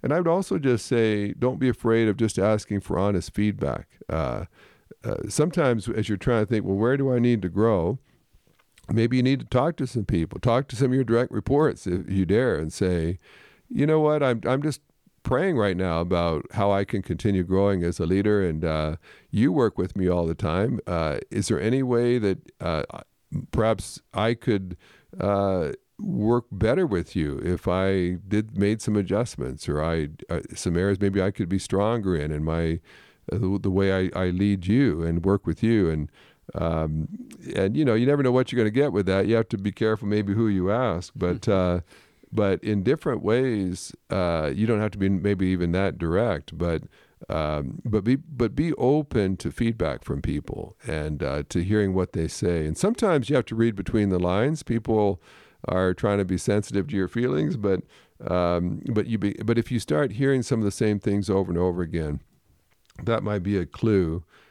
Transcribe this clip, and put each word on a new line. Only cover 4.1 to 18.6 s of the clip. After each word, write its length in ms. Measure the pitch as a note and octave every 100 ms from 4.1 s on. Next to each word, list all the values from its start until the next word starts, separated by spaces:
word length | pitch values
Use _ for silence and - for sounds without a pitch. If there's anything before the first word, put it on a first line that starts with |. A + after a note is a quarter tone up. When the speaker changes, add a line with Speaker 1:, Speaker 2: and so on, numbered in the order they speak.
| D#2+ C#2 A1+ F#2 _ - _ _ -
Speaker 1:
uh, 140 | - G1+ -
sometimes 640 | - D#3+ F3+ C#3+ A#2 G2
as 180 | A2 G2+
you're 100 | G2+
trying 260 | - A#2
to 60 | G#2+
think, 140 | A2+ F#2
"Well, 120 | G2
where 180 | A2+ C#3
do 160 | C3+
I 80 | B2
need 220 | A#2+ A#2
to 80 | F#2
grow?" 500 | F2+ A2+ G2+ E2+ C3 _ _ _ _ _ _ _ _ -
Maybe 280 | G#2+ A#2 B2+
you 60 |
need 180 | B2+ C3+
to 40 | A#2
talk 300 | B2+ D3 D#3+
to 100 | C3
some 180 | A#2+ G2
people, 340 | F#2 D#2+ -
talk 300 | B2 A#2+ C#3
to 80 | G#2+
some 100 | B2+
of 20 |
your 100 | C3
direct 280 | A#2+ A2+ B2+
reports 520 | G#2 - C#3 D3+ - G2
if 240 | F2+ -
you 160 | F#2+ F2
dare, 300 | G#2 B2+ D#2+
and 160 | D#2+
say, 480 | - F#2 F2 D#2+ F2+ _ - - _ _
"You 180 | A#3 D3
know 140 | D#3
what, 240 | D3+ D3+
I'm, 160 | C3+ A#2 -
I'm 160 | C3+
just 180 | D3+ C3+ _ _ _ _
praying 340 | - C3 F#3+ D3
right 180 | G#2 F2+
now 240 | F#2+ E2
about 460 | F2 F2 E2+ D#2+ -
how 180 | - G2+
I 140 | G2 G2
can 160 | G2
continue 420 | - E2 A2+ G2
growing 400 | F2+ F#2+ G2+ G2
as 160 | F2 F2+
a 60 | E2
leader, 360 | F#2+ G#2 G#2 F#2
and, 160 | D#2